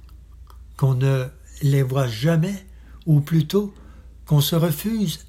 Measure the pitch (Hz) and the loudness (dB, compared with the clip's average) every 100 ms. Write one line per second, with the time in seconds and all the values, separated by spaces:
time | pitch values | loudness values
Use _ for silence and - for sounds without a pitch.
0 | - - - - - - - - 135 127 | -20 -20 -20 -20 -20 -20 -20 -2 0 2
1 | 135 135 127 - - - 143 139 127 135 | 2 0 -4 -10 -20 -4 0 2 0 0
2 | 127 110 151 165 185 196 - - - - | -2 -2 0 0 0 -4 -12 -20 -20 -8
3 | 170 147 147 160 151 196 208 - - - | 2 2 2 0 2 0 -2 -8 -20 -20
4 | - - - 147 143 165 175 - 208 226 | -20 -16 0 2 2 2 0 -2 -4 -2
5 | 185 - | -2 -4